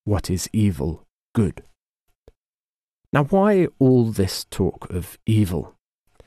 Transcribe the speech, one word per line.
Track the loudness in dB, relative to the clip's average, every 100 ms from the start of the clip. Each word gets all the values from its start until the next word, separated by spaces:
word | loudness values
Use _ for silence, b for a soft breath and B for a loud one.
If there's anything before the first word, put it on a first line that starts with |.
what | -4 -4 -2
is | -6 -4
evil | 0 0 0 -4 -6 _ _ _
good. | -2 -2 -4 -14 _ _ _ _ _ _ _ _ _ _ _ _ _ _
Now, | -2
why | 0 2 2 2 0 2
all | 4 4 2
this | 0 -2 -4 -10
talk | -4 -4 -4 -10
of | -10 -10 -10 -2
evil? | 0 0 -2 -8 -14 _ _ _ _